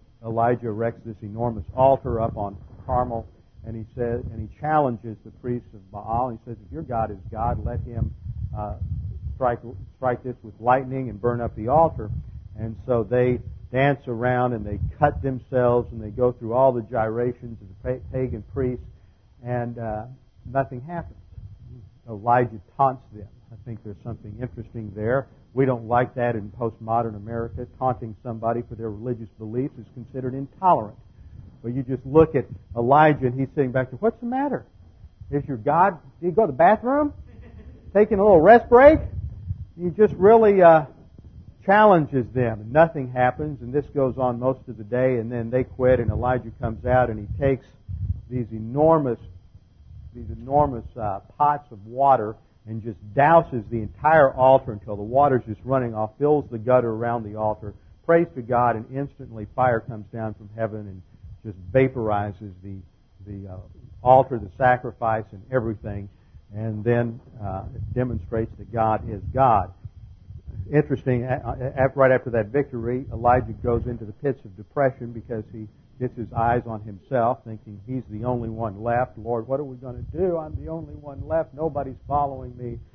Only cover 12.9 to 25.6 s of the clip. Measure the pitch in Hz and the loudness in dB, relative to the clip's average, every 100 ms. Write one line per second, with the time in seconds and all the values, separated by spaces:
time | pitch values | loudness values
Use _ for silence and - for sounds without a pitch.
12.9 | 120 104 123 123 123 - - - 123 143 | -2 2 2 2 0 -6 -16 -6 0 2
13.9 | 135 - 113 123 127 123 117 107 101 90 | 2 -4 -4 0 0 0 -2 -6 -6 -6
14.9 | - 147 143 135 127 - 131 123 120 120 | 0 0 2 -4 -6 -4 2 4 2 0
15.9 | 113 107 104 123 123 113 117 135 123 107 | -8 -10 0 0 0 -4 2 4 2 -2
16.9 | 120 110 113 123 123 123 113 98 98 123 | -2 -2 -2 -4 -4 -12 -16 -18 -12 -8
17.9 | 127 - 131 131 123 143 147 131 123 - | -8 -8 -6 -4 -6 -8 -4 -4 -4 -10
18.9 | - _ _ _ _ 120 123 120 120 113 | -20 _ _ _ _ -6 -4 -4 -6 -6
19.9 | 107 113 131 _ _ - 127 131 123 139 | -6 -10 -16 _ _ -6 -4 -4 -8 -10
20.9 | 170 - - - - - - - - - | -10 -12 -16 -20 -20 -20 -20 -20 -20 -20
21.9 | _ - 107 110 123 123 110 - - 135 | _ -16 -6 2 4 2 -4 -14 0 0
22.9 | 131 - 104 101 - - 117 - 110 107 | 0 -10 -20 -20 -20 -20 -20 -14 -14 -14
23.9 | 98 123 110 107 104 123 - 113 117 107 | -14 -14 -14 -14 -12 -12 -12 -14 -12 -12
24.9 | 98 107 131 131 - _ 120 | -6 -2 -2 -2 -12 _ 0